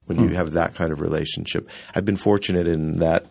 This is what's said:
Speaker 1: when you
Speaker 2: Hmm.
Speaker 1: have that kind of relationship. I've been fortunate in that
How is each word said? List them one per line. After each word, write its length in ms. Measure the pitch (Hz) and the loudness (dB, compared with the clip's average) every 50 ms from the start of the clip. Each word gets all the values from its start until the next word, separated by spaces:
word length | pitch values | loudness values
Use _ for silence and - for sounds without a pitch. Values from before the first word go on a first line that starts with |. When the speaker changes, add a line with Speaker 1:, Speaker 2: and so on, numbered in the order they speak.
| _ | _
Speaker 1:
when 140 | - 85 - | -4 2 4
you 100 | 110 98 | 4 4
Speaker 2:
Hmm. 60 | 82 | 4
Speaker 1:
have 160 | 90 87 78 78 | 0 -2 0 0
that 200 | 85 80 - - | 0 0 0 -2
kind 160 | - 90 82 | -2 -2 -2
of 100 | 78 73 | -2 -2
relationship. 680 | 82 82 78 78 78 - - - - - - - - - - - - - - | -2 -2 -2 -2 -2 -4 -6 -8 -6 -6 -6 -6 -6 -8 -18 -20 -14 -6 -4
I've 120 | - 95 | -2 0
been 100 | 107 101 95 | 0 -2 0
fortunate 500 | - 104 104 101 - - 92 87 87 85 | 2 2 2 2 2 0 0 2 2 2
in 300 | 82 78 78 78 80 85 | 0 0 0 -2 0 2
that 280 | 85 80 82 - - - | 2 2 2 2 0 -2